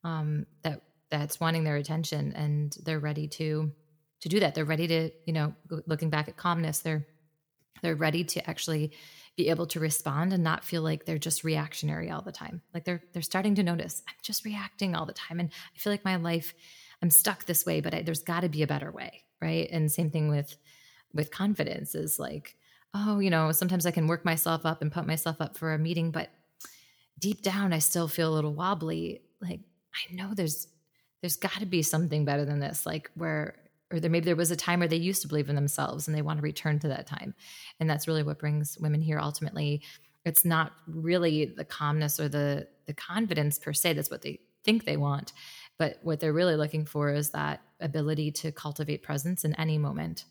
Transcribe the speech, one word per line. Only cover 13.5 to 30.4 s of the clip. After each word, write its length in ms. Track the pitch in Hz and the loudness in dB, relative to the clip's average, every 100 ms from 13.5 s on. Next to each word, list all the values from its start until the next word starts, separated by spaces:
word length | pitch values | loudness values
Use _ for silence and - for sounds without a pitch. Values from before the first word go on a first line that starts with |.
| 202 | 4
to 80 | |
notice, 380 | 180 170 165 - - | 4 2 -2 -8 -12
"I'm 80 | - | -14
just 200 | - 208 | -6 -6
reacting 520 | 220 208 196 _ 196 165 | -4 -8 -8 _ -2 0
all 100 | 160 | -4
the 80 | |
time. 260 | - - 170 | -8 -8 -4
And 100 | 170 - - - | -4 -6 -18 -6
I 20 | |
feel 160 | 208 | -2
like 100 | 202 | 0
my 120 | 190 185 | 0 0
life, 400 | 165 170 - - - - - - | 2 0 -2 -14 -20 -20 -20 0
I'm 80 | 175 | 6
stuck 340 | - - 190 - | 6 6 0 0
this 180 | 170 - | 0 2
way, 140 | 160 | 2
but 140 | 156 | 0
I, 80 | 160 | -2
there's 220 | 165 160 | -2 -4
gotta 260 | - 170 175 | -2 0 0
be 140 | 151 | 2
a 40 | 151 | 2
better 240 | 143 147 | 0 -4
way," 320 | 160 123 - _ _ | -10 -12 -14 _ _
right? 300 | 160 165 160 | -2 0 0
And 200 | 165 156 | 2 2
same 180 | 151 160 | 2 0
thing 180 | 160 151 | 2 2
with 300 | 147 143 - _ - - - _ | 2 0 -10 _ -20 -20 -20 _
with 180 | - 151 | -4 -2
confidence 640 | - 202 208 - - 147 156 | 0 0 0 0 -2 -6 -6
is 240 | 156 - | -4 -4
like, 360 | 147 - - - _ _ _ | -4 -8 -12 -20 _ _ _
"Oh, 260 | 202 208 208 | -2 0 2
you 100 | 196 | 4
know, 220 | 165 160 | 4 4
sometimes 340 | 160 180 180 170 | 2 2 2 2
I 60 | |
can 160 | 165 156 | 2 2
work 180 | 165 175 | 2 0
myself 400 | 160 170 165 160 | 2 2 2 0
up 160 | 160 | 0
and 100 | 151 | -2
pump 160 | 165 160 | -2 -2
myself 340 | 160 165 156 | 0 0 -2
up 160 | 156 - | -6 -4
for 160 | 160 | -2
a 60 | 156 | 0
meeting, 320 | 160 175 165 | 0 0 0
but 180 | 160 - _ _ _ - - - _ _ - | -2 -6 _ _ _ -20 -20 -20 _ _ -4
deep 220 | 190 214 | -4 -2
down, 320 | 196 190 196 | -2 0 2
I 60 | 160 | 4
still 280 | 151 175 165 | 2 2 0
feel 240 | - 160 | 2 2
a 40 | 156 | 2
little 180 | 151 | 0
wobbly." 680 | 147 180 190 160 165 165 - _ _ | 0 0 0 -2 -4 -4 -8 _ _
Like, 200 | 175 - - _ _ | -8 -8 -12 _ _
I 200 | - - | -10 -8
know 200 | 180 196 | -8 -6
there's, 340 | 202 | 0